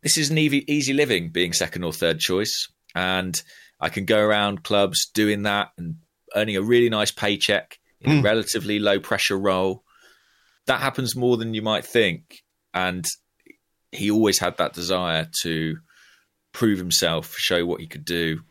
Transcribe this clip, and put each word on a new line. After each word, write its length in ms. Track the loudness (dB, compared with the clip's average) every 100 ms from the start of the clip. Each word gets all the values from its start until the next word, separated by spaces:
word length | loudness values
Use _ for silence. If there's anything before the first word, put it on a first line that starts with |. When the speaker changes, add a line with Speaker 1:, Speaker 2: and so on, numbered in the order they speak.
Speaker 1:
this 140 | 0 0
is 120 | 2
an 80 | 2
easy, 260 | 2 2 0
easy 200 | -2 0
living 360 | 0 2 0 -2
being 220 | -2 0
second 320 | 0 -2 -4
or 80 | -6
third 260 | -2 0 0
choice, 500 | 0 0 -2 -4 -8 _ _
and 460 | -4 -2 -2 -2 -6 -10 -20 -20 _
I 80 | -6
can 160 | -4 2
go 120 | 4
around 460 | 4 2 0 -2
clubs 420 | -2 2 2 0 -2
doing 280 | 2 2 2
that 280 | 0 -2 -2 -8
and 180 | -10 -10 _ _ _ -2
earning 200 | 0 0
a 60 |
really 260 | 4 6 6
nice 220 | 2 -2
paycheck 680 | -2 -2 0 2 0 0 -20 _ _
in 100 | 2
a 40 | 4
Speaker 2:
Mm. 40 |
Speaker 1:
relatively 540 | 4 2 0 -4 -2 0
low 200 | 2 0
pressure 380 | 0 -2 0 0
role. 460 | 0 2 0 -4 _ _ _ _ _ _ _ _ -2
That 140 | -2
happens 340 | 0 -4 -6 -2
more 200 | 2 2
than 180 | 0
you 80 | -4
might 220 | -2 -4
think. 580 | 0 2 2 0 _ -20 _ _ _
And 300 | -4 -4 -4 -8 -8 _ _ _ -20 _ _ _
he 200 | -4 0
always 280 | 4 4 2
had 180 | -2 -2
that 160 | -4
desire 560 | -4 -4 -2 0 -2 -2 -6
to 340 | -4 -2 -2 -6 _ _ _ _ _ _ _
prove 260 | -2 0 0
himself, 560 | 0 0 0 -2 -6 -6
show 280 | -2 0 0
what 140 | -4
he 60 | -8
could 180 | -14
do. 360 | -6 -2 -2 -4 -8